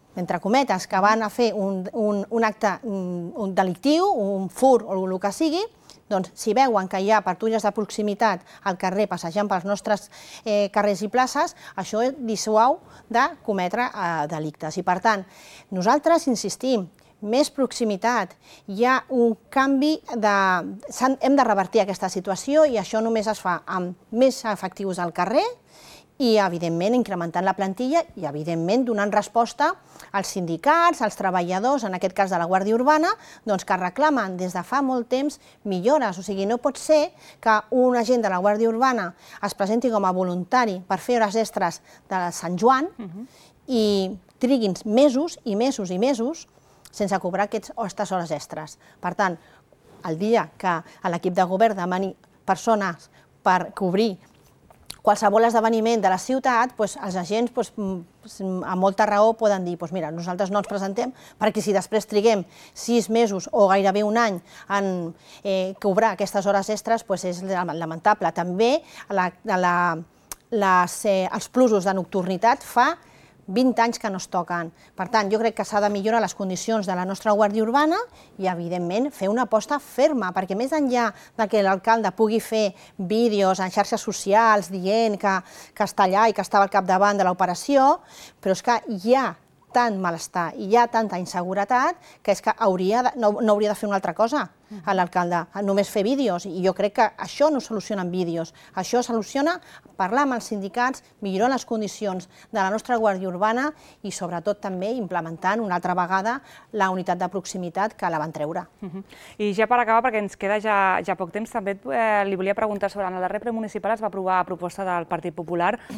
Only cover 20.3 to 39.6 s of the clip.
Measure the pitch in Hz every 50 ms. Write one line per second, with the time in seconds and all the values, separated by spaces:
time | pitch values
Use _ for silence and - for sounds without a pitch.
20.3 | 202 196 196 190 185 175 160 190 196 202 - - - - 247 262 269 262 - 262
21.3 | 277 277 254 226 208 196 208 180 - 220 190 202 185 - 202 185 - 196 180 202
22.3 | 190 - - 269 285 311 311 294 247 214 180 - - 220 220 226 226 220 196 220
23.3 | 214 - - 190 175 156 - - 185 185 180 180 175 _ _ - 220 226 262 262
24.3 | - - - 226 202 - - 185 - - 196 196 180 180 175 170 - - 175 196
25.3 | 233 302 403 480 494 _ _ _ _ - - - - - _ _ _ - 277 233
26.3 | 220 214 196 185 175 170 175 165 165 170 180 208 247 254 220 - 196 175 170 170
27.3 | - 180 190 196 190 - 196 190 190 - 247 254 302 339 330 - - 202 175 143
28.3 | 139 151 156 170 170 165 165 175 208 254 262 240 226 202 202 208 196 214 202 -
29.3 | - 233 233 226 - - 285 320 381 - _ _ - - - - - 196 190 -
30.3 | - 196 175 165 165 165 - 269 311 339 339 349 330 - 247 208 - - 202 190
31.3 | 180 185 175 170 185 190 214 254 285 269 214 196 185 180 - 185 185 - 196 185
32.3 | 185 170 170 170 185 190 190 208 220 233 247 285 302 302 320 370 440 - - -
33.3 | - - - 220 202 185 - - 196 180 180 180 - - 294 302 285 254 208 190
34.3 | 185 175 185 180 175 185 170 - 247 277 277 262 262 247 233 - 247 254 277 294
35.3 | - - _ - - _ - 208 190 180 175 240 294 302 247 208 175 185 185 -
36.3 | 196 190 196 202 233 240 - 285 262 - - - 311 302 294 349 _ _ - -
37.3 | - _ - 226 214 214 - - - 254 254 254 247 240 226 233 254 240 214 196
38.3 | 190 180 190 208 208 214 226 226 220 226 254 262 254 226 185 170 - _ - -
39.3 | - - - 202 - -